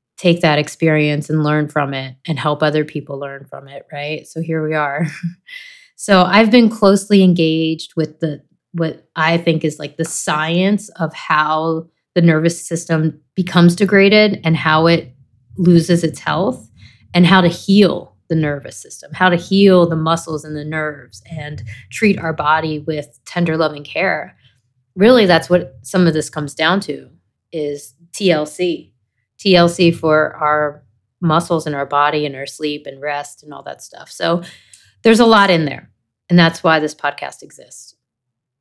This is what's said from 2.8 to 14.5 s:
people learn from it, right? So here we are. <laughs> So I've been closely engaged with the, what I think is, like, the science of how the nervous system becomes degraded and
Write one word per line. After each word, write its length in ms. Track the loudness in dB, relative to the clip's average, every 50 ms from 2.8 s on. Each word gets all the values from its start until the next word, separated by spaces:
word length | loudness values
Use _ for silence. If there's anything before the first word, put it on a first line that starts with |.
| -4
people 340 | -4 -6 -12 -10 -12 -12 -12
learn 240 | -12 -12 -14 -16 -18
from 240 | -18 -18 -18 -18
it, 180 | -18 -18 -20 -18 _
right? 340 | -14 -12 -10 -8 -10 -10 -12
So 160 | -12 -10 -8
here 240 | -6 -4 -4 -4 -4
we 100 | -2 -2
are. 320 | -2 -2 -4 -4 -4 -4 -6
<laughs> 40 | -6 -8 -10 -10 -10 _ _ -20 -20 -20 -20 -20 -20 -20 _ _ _
So 260 | -8 -2 2 2 4 4
I've 260 | 4 4 4 4 6
been 200 | 6 6 4 4
closely 520 | 2 2 2 4 4 2 2 2 4 6
engaged 720 | 6 6 4 4 2 0 0 0 -2 -2 -4 -6 -8 -8 -6
with 260 | -4 -4 -4 -6 _
the, 200 | -8 -8 -8 -10 _ _ _ _ _ _
what 360 | -6 -6 -6 -6 -6 -10 _ _ -6
I 220 | -4 -2 0 0
think 260 | 0 0 0 0 0 -2
is, 140 | -4 -6
like, 200 | -6 -10 -12 -8
the 80 | -8 -8
science 840 | -8 -8 -8 -6 -4 -4 -4 -4 -2 -2 0 0 0 0 -2 -4 -8 -10 -6
of 140 | -6 -6 -8
how 760 | -8 -6 -2 -2 0 0 0 -2 -2 -2 -2 -4 -4 -8 -12 _ _ _ _ 0
the 60 | 2
nervous 440 | 4 4 4 2 0 -2 -2 -4 -8
system 560 | -8 -8 -8 -6 -4 -2 -2 -2 -2 -4 -8 _ _ _
becomes 400 | -6 -6 -2 2 4 4 4 4
degraded 680 | 2 0 2 4 4 6 6 6 4 4 2 0 -2 -2
and 140 | -2